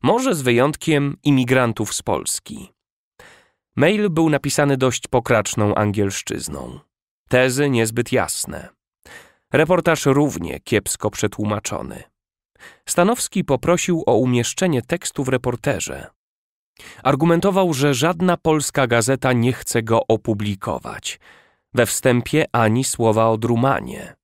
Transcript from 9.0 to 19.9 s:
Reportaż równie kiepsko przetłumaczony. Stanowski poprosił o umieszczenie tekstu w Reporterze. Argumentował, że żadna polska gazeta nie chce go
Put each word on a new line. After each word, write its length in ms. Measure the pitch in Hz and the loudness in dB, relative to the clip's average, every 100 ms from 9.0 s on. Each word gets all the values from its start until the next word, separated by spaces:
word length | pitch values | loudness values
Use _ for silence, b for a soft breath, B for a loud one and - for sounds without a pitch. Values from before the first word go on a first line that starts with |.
| - B B B B | -20 B B B B
Reportaż 540 | 131 156 180 170 160 143 | 0 2 2 2 0 2
równie 540 | 135 147 82 85 69 | 2 2 -2 -8 -8
kiepsko 500 | - 110 98 - 107 | 0 -2 0 -4 -6
przetłumaczony. 920 | - 107 - 107 107 - - - - - _ _ _ _ _ B B - | -4 -6 -4 -4 -4 -6 -8 -10 -14 -20 _ _ _ _ _ B B -6
Stanowski 560 | - 180 240 - 196 | 0 2 0 -4 -4
poprosił 580 | - 131 - 175 - 165 - | -2 -2 2 0 0 -2 2
o 100 | 120 | 2
umieszczenie 680 | 127 123 113 - 185 135 | 2 0 -2 -2 0 0
tekstu 420 | - 175 - - | -2 -6 -4 -6
w 40 | 131 | -2
Reporterze. 760 | 127 127 120 - 101 - 69 - _ _ _ _ _ _ _ B B | -2 -2 -4 -4 -4 -6 -10 -14 _ _ _ _ _ _ _ B B
Argumentował, 720 | 127 139 170 170 190 190 185 | 0 2 4 4 2 2 0
że 200 | 139 147 | 2 0
żadna 420 | 131 156 175 185 170 | 2 0 0 0 0
polska 500 | 165 156 139 - 127 | 2 0 0 -2 2
gazeta 460 | 117 110 135 131 | 2 2 0 2
nie 200 | 123 120 | 2 2
chce 300 | 120 - 117 | 0 -4 -4
go 240 | 113 | 2